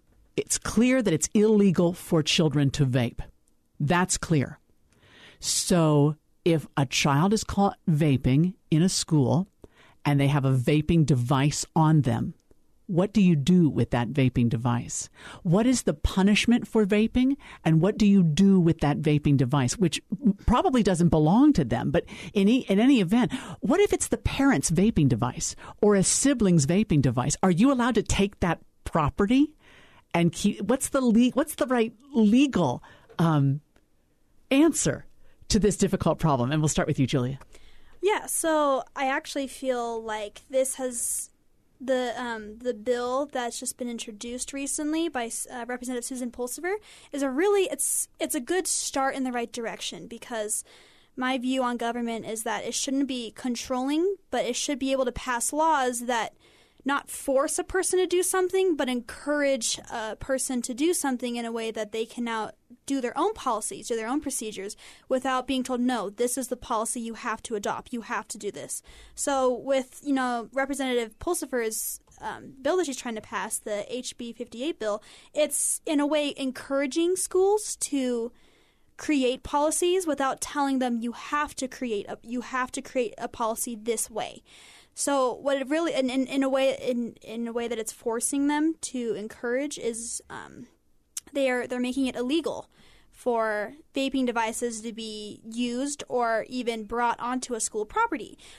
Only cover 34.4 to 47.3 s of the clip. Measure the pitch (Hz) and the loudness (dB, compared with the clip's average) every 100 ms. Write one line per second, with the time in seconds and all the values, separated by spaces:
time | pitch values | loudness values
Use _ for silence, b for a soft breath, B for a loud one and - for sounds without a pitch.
34.4 | - 269 320 - 160 123 - - - - | 0 4 4 4 -2 -2 -8 -20 -20 -16
35.4 | - 220 202 - 196 - 170 151 160 135 | -2 2 2 2 0 2 0 2 2 2
36.4 | 120 156 151 - 156 147 127 139 123 135 | 2 2 0 0 0 0 0 0 -2 -6
37.4 | - b b b b b 370 370 277 - | -14 b b b b b 0 0 -2 -4
38.4 | 330 311 294 262 - 277 269 285 - 294 | 0 2 2 0 -4 -6 -2 -2 -4 -6
39.4 | 262 - 262 247 233 226 226 214 208 - | -6 -6 -4 -2 -4 -6 -6 -8 -8 -14
40.4 | - 262 262 - 254 240 - - - _ | -4 0 0 -2 -6 -6 -6 -6 -8 _
41.4 | _ _ _ - 254 254 247 240 247 226 | _ _ _ -10 -2 -2 -2 -6 -8 -8
42.4 | 208 226 247 214 220 240 247 262 285 262 | -12 -10 -6 -4 -2 -2 -2 -4 -4 -6
43.4 | 240 - 254 - 240 233 - 208 240 247 | -6 -6 -10 -8 -8 -8 -12 -12 -10 -10
44.4 | - 277 277 - 302 320 330 254 233 - | -8 -8 -6 -4 -4 -2 -2 -4 -8 -8
45.4 | - 247 240 247 247 247 240 254 247 240 | -10 -12 -10 -10 -8 -8 -6 -8 -8 -8
46.4 | 247 - 349 415 B B B 285 277 | -10 -6 -6 -6 B B B -4 -2